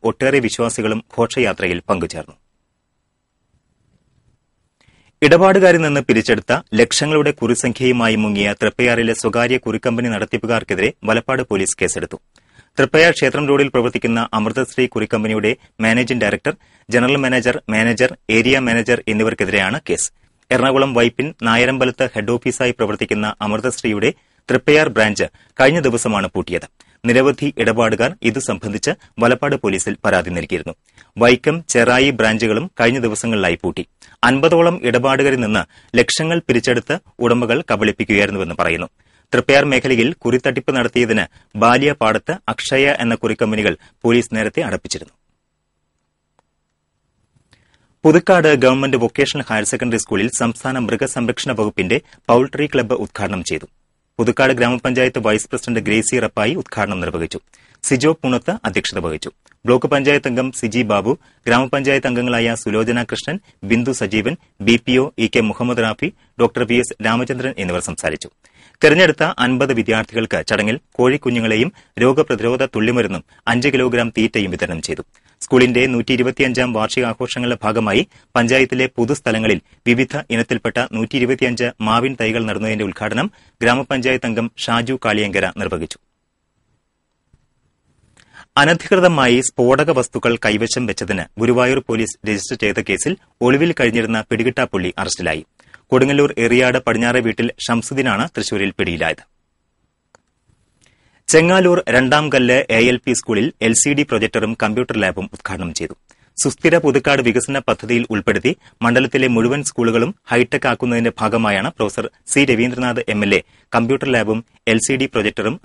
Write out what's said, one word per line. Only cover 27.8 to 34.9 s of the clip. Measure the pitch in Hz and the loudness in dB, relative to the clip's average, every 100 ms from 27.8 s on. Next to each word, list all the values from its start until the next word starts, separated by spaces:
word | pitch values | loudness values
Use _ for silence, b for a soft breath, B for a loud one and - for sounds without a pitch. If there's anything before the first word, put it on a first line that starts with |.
| 110 107 123 - | 0 2 -2 0
ഇതു | 113 127 | -2 -2
സംബന്ധിച്ച് | - 98 104 104 143 - b - | -6 -6 -6 -4 -4 -6 b 0
വലപ്പാട് | 117 - 143 139 | 2 2 -2 -2
പോലീസിൽ | 104 95 101 101 107 | -2 -2 -4 -4 0
പരാതി | 92 82 | 0 0
നൽകിയിരുന്നു. | 87 76 85 82 - b b b 107 | -6 -4 -6 -6 -14 b b b 2
വൈക്കം, | 120 123 151 165 - | 4 4 2 -2 -2
ചെറായി | 123 117 127 139 | 2 4 4 2
ബ്രാഞ്ചുകളും | 113 110 110 110 107 180 - | 2 0 0 0 -2 -4 0
കഴിഞ്ഞ | 120 131 | 0 2
ദിവസങ്ങളിലായി | 113 107 117 107 90 85 | -4 -4 -4 -2 0 -2
പൂട്ടി. | 90 87 - _ b b | -4 -6 -12 _ b b
അൻപതോളം | 120 135 160 165 170 175 | 0 2 4 4 2 2
ഇടപാടുകരിൽ | 120 | 0